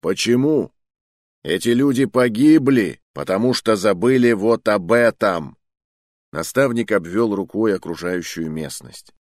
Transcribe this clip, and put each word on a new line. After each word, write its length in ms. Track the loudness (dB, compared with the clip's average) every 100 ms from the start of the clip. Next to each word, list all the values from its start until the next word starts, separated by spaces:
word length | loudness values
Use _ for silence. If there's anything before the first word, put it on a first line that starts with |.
Почему? 720 | -4 -4 0 2 2 0 -2 _ _ _ _ _ _ _
Эти 260 | -4 -4 0
люди 380 | 2 2 0 0
погибли, 920 | 2 0 2 4 6 4 2 0 -4 _
потому 420 | -12 -4 -2 0
что 220 | -2 0 0
забыли 560 | 0 0 2 4 2
вот 360 | 2 0 0 0
об 240 | -2 0
этом. 640 | 2 2 2 -2 -2 -6 -16 _ _ _ _ _ _ _
Наставник 600 | -10 -6 -2 0 0 -2
обвёл 420 | -2 -2 -2 -2
рукой 400 | -2 -6 -2 -2 -2
окружающую 760 | -6 -8 -6 -6 -8 -8 -8
местность. 600 | -6 -10 -12 -18 -20 -20 _